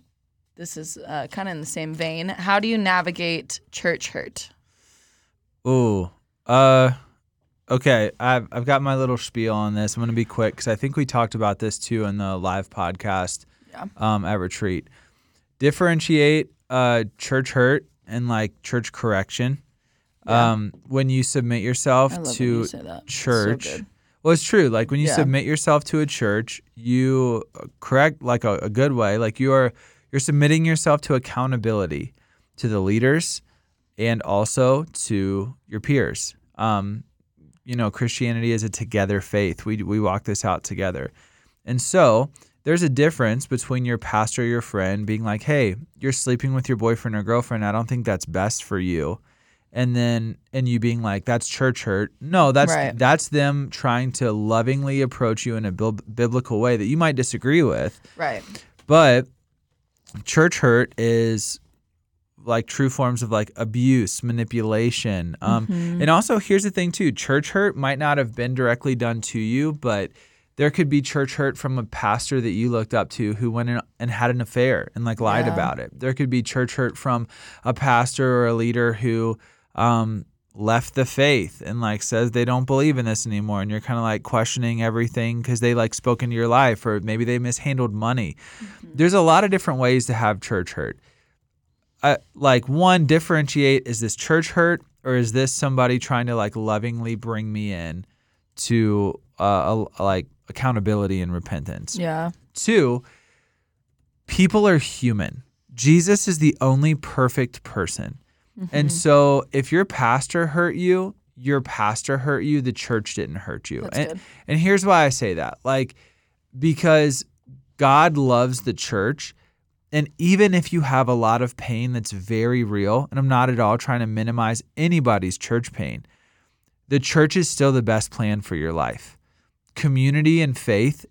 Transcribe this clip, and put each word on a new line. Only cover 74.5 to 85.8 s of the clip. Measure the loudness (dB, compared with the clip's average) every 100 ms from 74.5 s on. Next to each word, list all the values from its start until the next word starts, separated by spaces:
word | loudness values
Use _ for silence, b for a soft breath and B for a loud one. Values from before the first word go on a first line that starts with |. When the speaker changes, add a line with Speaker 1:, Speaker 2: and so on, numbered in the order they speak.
| 0 0 0 -4 -6
Speaker 2:
and, | -4
like, | -2
lied | 0 0 0
Speaker 1:
Yeah. |
Speaker 2:
about | 0 -2 -4
it. | -10 -6
There | -4
could | -2 -2
be | -2
church | -2 -2 -2 -2
hurt | -4 -4
from | -4 -4 -4 B B B
a | -6
pastor | -2 2 2 2 0 0 2
or | 2
a |
leader | 2 0 0 0
who, | 0 -2 0 -2 -4 b b b 0
um, | 2 2 0 -4 -10 _ _
left | -6 0 0 0 -2
the | -2
faith | 2 2 2 -2 -8 -10
and, | -4
like, | -4 -4
says | -2 0 0
they | 0
don't | 0 0 0
believe | 2 2 2
in | 0
this | -2 -4
anymore, | -4 -2 -2
and | -4
you're | -4
kinda, | -4 -2
like, | -2 -4
questioning | -2 -2 0 -2 -2 -2
everything | -2 0 -2 -2 -4 -4
'cause | -4 0
they, | 2
like, | 2